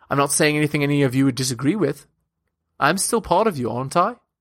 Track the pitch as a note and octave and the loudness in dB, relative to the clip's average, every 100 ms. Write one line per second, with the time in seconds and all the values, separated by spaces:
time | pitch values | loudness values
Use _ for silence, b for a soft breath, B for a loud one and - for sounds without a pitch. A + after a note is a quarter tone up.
0 | _ C3+ C#3+ - D3+ D3+ D3+ D3+ C#3+ C#3+ | _ -2 0 2 2 2 0 0 0 2
1 | C#3 B2+ C#3 B2+ B2+ A#2+ C3+ G#3+ D3 D3+ | 2 2 2 0 -4 -2 -2 0 -2 -4
2 | - _ _ _ _ _ _ _ C#3 F#3+ | -14 _ _ _ _ _ _ _ 0 0
3 | - A#3 F#3+ F3 A3 D3+ A#2+ A#2 C3+ E3+ | -2 -4 0 0 2 -2 -4 -4 -2 0
4 | F#3+ A#3+ _ _ | 0 -2 _ _